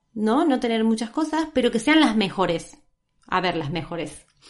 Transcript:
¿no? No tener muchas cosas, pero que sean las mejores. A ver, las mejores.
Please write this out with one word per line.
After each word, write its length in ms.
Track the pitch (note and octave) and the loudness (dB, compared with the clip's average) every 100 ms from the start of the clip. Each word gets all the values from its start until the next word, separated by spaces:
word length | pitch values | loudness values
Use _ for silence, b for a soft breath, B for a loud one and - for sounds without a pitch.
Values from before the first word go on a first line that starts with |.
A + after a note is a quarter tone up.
| _ A3+ | _ -4
¿no? 280 | G#3+ C4 | 0 2
No 160 | E4+ B3 | 2 2
tener 240 | A#3 A3+ | 0 0
muchas 260 | A3+ A3 A3+ | 2 0 -2
cosas, 380 | - D#4 D#4 D#4+ | -4 -2 -2 -2
pero 200 | - A#3 | 0 2
que 80 | A3+ | 2
sean 180 | - D#4 | 2 4
las 160 | C#4 | 4
mejores. 640 | A3 F#3+ - F3 E3 - - _ _ _ _ - | 2 0 0 0 -2 -6 -20 _ _ _ _ -4
A 140 | F#3 | -2
ver, 160 | F#3 E3 | 0 -2
las 160 | C#3 | -4
mejores. 560 | E3 - E3+ D3+ - _ _ B | -6 -6 -8 -10 -12 _ _ B